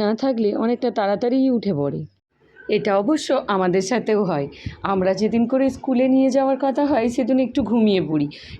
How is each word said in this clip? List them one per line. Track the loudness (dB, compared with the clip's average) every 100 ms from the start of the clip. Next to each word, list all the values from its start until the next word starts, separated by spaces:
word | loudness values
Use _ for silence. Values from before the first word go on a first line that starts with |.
না | 0 0
থাকলে | -2 0 0 0
অনেকটা | -2 0 -2 0
তাড়াতাড়িই | 0 0 0 2 2 0
উঠে | 0 -2
পড়ে। | -2 -4 -10 _ _ _ _ -14 -2 -2
এটা | 2 0
অবশ্য | 2 -2 0 -2 0
আমাদের | 0 2 0 0
সাথেও | -2 0 0 0
হয়। | -2 -4 -8 -14 -8 -4
আমরা | 0 0 0
যেদিন | 0 0 2
করে | 2 0 -2
স্কুলে | -2 0 2
নিয়ে | 4 4 2
যাওয়ার | 0 0
কথা | 0 0 0
হয়, | 2 0 0
সেদিন | 0 0 0
একটু | -2 0
ঘুমিয়ে | 2 2 2 0
পড়ি, | -2 -2 -6 -18